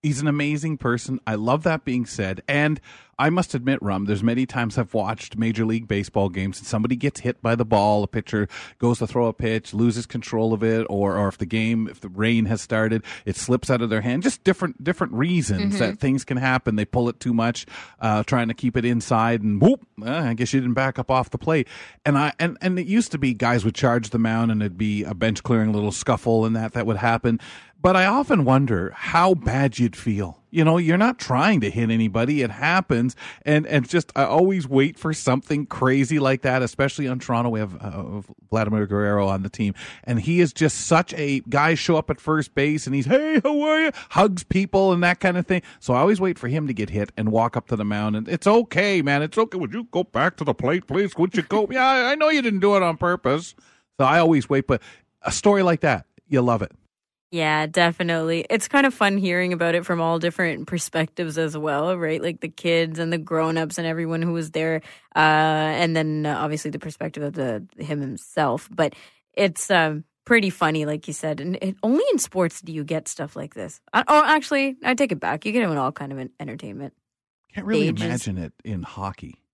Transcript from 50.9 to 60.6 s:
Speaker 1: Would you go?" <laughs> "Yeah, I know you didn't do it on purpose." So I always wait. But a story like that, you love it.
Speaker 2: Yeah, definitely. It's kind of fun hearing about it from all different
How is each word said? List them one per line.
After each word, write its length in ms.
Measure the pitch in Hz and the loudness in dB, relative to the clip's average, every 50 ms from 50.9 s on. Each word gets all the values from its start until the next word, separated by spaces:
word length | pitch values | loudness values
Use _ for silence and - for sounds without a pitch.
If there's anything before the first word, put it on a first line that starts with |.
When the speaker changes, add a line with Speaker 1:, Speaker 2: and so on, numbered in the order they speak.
| 131 185 208 190 - - | -2 -2 -2 -2 0 0
Speaker 1:
Would 180 | 170 190 - | 0 0 0
you 60 | 220 | -4
go?" 260 | - - 196 214 214 202 | -2 0 0 0 0 0
<laughs> 20 | |
"Yeah, 140 | 240 262 254 262 269 254 247 247 | 0 2 2 4 4 2 2 0
I 40 | 285 | 0
know 160 | 311 311 302 | 2 2 2
you 100 | 311 294 | 2 2
didn't 200 | 247 233 208 190 | 0 0 0 2
do 160 | 185 202 202 | 2 4 4
it 60 | 196 | 4
on 140 | 185 170 160 | 2 2 0
purpose." 580 | - - 175 180 175 - 123 139 156 170 - - _ _ _ _ _ _ _ _ - | 0 0 -2 -2 0 0 0 0 0 -2 -10 -18 _ _ _ _ _ _ _ _ 2
So 60 | 135 | 2
I 140 | 131 151 170 | 4 6 6
always 280 | 165 165 165 143 113 - | 6 6 4 2 2 2
wait. 180 | 139 135 135 | 0 0 2
But 140 | - 131 113 - - - _ _ _ _ _ | 0 -2 -2 -2 -10 -20 _ _ _ _ _
a 120 | - - | -6 -6
story 300 | - - - 208 202 196 | -6 2 4 4 4 6
like 180 | 190 175 170 156 | 4 4 2 2
that, 260 | - 151 123 92 - _ _ _ _ _ | 2 0 0 0 -4 _ _ _ _ _
you 120 | 147 131 | 2 2
love 220 | 123 123 117 104 | 4 4 2 0
it. 100 | 95 - - _ _ _ _ _ _ _ _ _ _ _ | 0 -6 -8 _ _ _ _ _ _ _ _ _ _ _
Speaker 2:
Yeah, 360 | - 170 156 156 156 151 156 | -4 -2 0 0 0 0 -2
definitely. 800 | 156 160 180 170 170 165 - 180 170 170 165 160 160 165 165 - - | 0 2 2 2 2 2 0 -2 -2 0 0 0 -2 -2 -2 -2 -2
It's 200 | 226 220 - - | -2 -2 -2 0
kind 180 | - 277 277 | 2 2 2
of 80 | 269 254 | 2 2
fun 240 | - 214 202 196 202 | 2 0 2 2 0
hearing 340 | 190 185 175 180 185 180 | 0 0 0 0 0 -2
about 220 | 180 165 170 170 165 | -2 0 0 0 0
it 100 | 175 175 | 0 0
from 160 | - 180 170 | -2 -2 0
all 200 | 165 165 165 165 | 0 0 0 0
different 480 | 165 170 165 - 185 165 151 - | -2 -4 -2 -2 -2 -2 -2 -6